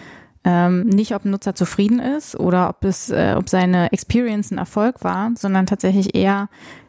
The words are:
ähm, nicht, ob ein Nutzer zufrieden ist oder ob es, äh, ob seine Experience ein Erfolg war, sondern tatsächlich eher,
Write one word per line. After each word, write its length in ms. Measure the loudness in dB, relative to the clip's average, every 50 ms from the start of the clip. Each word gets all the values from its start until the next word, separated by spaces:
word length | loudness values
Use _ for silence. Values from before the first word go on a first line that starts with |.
| -20 -20 -20 -20 -20 _ _ _ 0
ähm, 380 | 2 2 4 4 2 2 0
nicht, 320 | 2 2 2 2 2 0 -2
ob 100 | -4 -2
ein 60 | -4
Nutzer 240 | -4 -2 -4 -6 -4
zufrieden 440 | -2 -4 -2 0 0 2 2 2 0
ist 400 | 0 -2 -4 -4 -6 -8 -6 -2
oder 300 | 0 2 2 2 2 0
ob 160 | -2 -2 -2
es, 240 | -2 -2 -2 -4 -2
äh, 260 | -2 0 0 2 0
ob 120 | 0 0 0
seine 420 | 0 2 2 2 2 2 2 0
Experience 580 | -2 -4 -2 -2 0 0 0 0 -2 -4 -4 -4
ein 80 | -6 -6
Erfolg 440 | -6 -4 -2 0 0 0 -2 -2
war, 300 | -4 -4 -2 -2 -2 -2 -4
sondern 300 | -2 -2 0 2 2 2
tatsächlich 480 | 2 0 0 2 2 2 2 2 2 2
eher, 340 | 2 2 2 2 0 -2 -6 -10 -16 -20 -20 -20 -20 -20